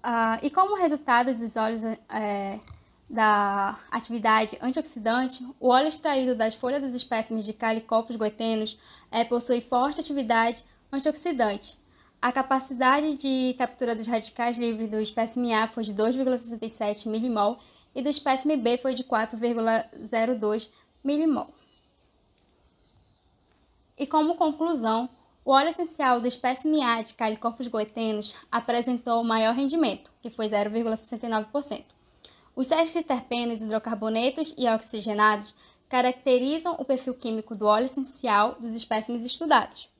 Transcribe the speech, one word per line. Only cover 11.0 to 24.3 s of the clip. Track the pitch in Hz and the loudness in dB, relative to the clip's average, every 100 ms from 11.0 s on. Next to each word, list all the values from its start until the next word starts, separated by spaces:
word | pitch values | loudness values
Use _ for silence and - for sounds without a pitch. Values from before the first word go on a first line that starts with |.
| 285 302 349 269 220 202 - - _ _ _ _ | -2 -2 -4 0 0 0 -8 -18 _ _ _ _
A | 247 | -2
capacidade | 262 262 269 262 247 254 285 302 285 | 0 0 0 -2 0 4 4 0 -2
de | 269 262 254 254 | -2 0 0 0
captura | 247 - 240 | -4 -2 -4
dos | 226 220 | -4 -2
radicais | 233 214 - 240 233 | -2 -4 -4 -2 0
livres | 233 220 226 | -2 -2 -4
do | 214 | -4
espécime | 214 - 226 247 240 | -2 -2 -2 -2 0
A | 220 226 | 2 0
foi | 240 | -2
de | 214 | -4
dois | 202 220 | 0 2
vírgula | 254 254 247 | 2 0 -2
sessenta | 233 233 | -4 -10
e | 226 | -10
sete | - 208 208 220 | -4 -4 -4 -4
milimol | 220 247 220 208 247 - _ _ | -2 -2 2 0 0 -14 _ _
e | 262 | -4
do | 269 | -2
espécime | 285 285 262 294 302 | -2 0 0 2 2
B | 226 247 | 2 0
foi | 262 | -2
de | 254 | -4
quatro | 254 220 226 226 | -2 -2 -2 -4
vírgula | 240 233 226 226 - - | -2 0 0 0 -2 -14
zero | 220 226 226 | -4 -2 0
dois | 240 208 214 - _ _ _ | 0 0 -2 -4 _ _ _
milimol. | 269 294 320 262 - _ _ _ _ _ _ _ _ _ _ _ _ _ _ _ _ _ _ _ _ _ _ _ _ _ | -2 0 2 0 -4 _ _ _ _ _ _ _ _ _ _ _ _ _ _ _ _ _ _ _ _ _ _ _ _ _
E | 277 | 0
como | 311 302 | 2 2